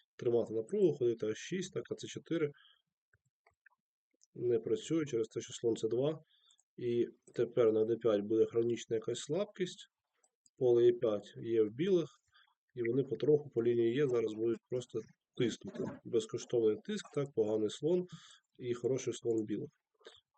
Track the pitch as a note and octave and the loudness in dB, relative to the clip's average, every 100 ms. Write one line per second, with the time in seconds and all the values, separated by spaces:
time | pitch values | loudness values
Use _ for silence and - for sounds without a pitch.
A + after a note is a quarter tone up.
0 | _ - B2 A#2 G#2 A2 A2 G#3 F#3 C#3+ | _ -4 2 2 2 -2 -2 2 2 4
1 | A#2+ A2+ G#2+ G#2+ - F#3 F3 B2 A#2+ - | 0 0 -2 -4 -6 -6 -6 -8 -8 -10
2 | A2 A2+ - E3 D3 - _ _ _ _ | -8 -12 -6 -4 -4 -6 _ _ _ _
3 | _ _ _ _ _ _ _ _ _ _ | _ _ _ _ _ _ _ _ _ _
4 | _ _ _ - A#2+ A2+ A#2 A2 - D#3+ | _ _ _ -6 -2 -2 0 -4 0 -2
5 | C#3+ A2+ A2 A2+ - - A#2 G#2+ A2 A#2 | 0 -2 -2 -6 -10 -4 -2 -2 -2 0
6 | C#3+ D#3 - _ _ _ _ - A#2+ A#2+ | -2 -4 -12 _ _ _ _ -8 -2 0
7 | A2+ - - - A#2 - A2+ A2 A2 A2+ | 0 -4 -12 -4 0 4 4 4 2 2
8 | A#2 G#2 G#2 A2 A2 A#2 A#2 A2+ - A2+ | 2 2 2 2 4 2 0 -2 -2 -4
9 | A2+ A#2+ - E3 G3+ - D#3+ - - _ | -4 -8 -4 -4 -4 -6 -8 -8 -20 _
10 | _ _ _ _ _ _ B2+ A#2+ A#2+ A#2+ | _ _ _ _ _ _ 4 6 6 4
11 | A#2 G#2 - C3 A#2+ A2+ A2 A#2 F#3 F3+ | 0 0 -6 -12 -2 2 2 2 2 2
12 | D#3 - _ _ _ _ _ B2 A2+ B2+ | 0 -10 _ _ _ _ _ -6 -2 0
13 | B2+ A2 B2+ D3 C#3+ A#2 A#2 A#2 A#2 B2 | -2 0 4 4 4 0 2 4 2 2
14 | C#3+ A#2+ A2 G#2+ A#2 A2 _ B2+ - A2+ | 0 0 -2 -2 -2 -2 _ -8 -6 -10
15 | - _ _ - A#2+ - - - - - | -10 _ _ -2 -2 -2 -10 -8 -8 -8
16 | - A2+ - A#2 - B2 A2 G#2+ - G3+ | -2 -2 -2 -8 -2 2 2 0 -4 -8
17 | - - C#3 - G#2+ A2 G#2+ - D3+ F3+ | -4 -6 -4 -2 0 0 -2 -2 0 0
18 | F3+ E3 - - _ _ B2 A#2+ A#2 C3 | -2 -12 -20 -20 _ _ -6 -4 -2 -2
19 | - A2 A2+ A2+ A2 G2+ - _ _ _ | -4 -4 -2 -2 -2 -6 -8 _ _ _
20 | - - _ | -20 -20 _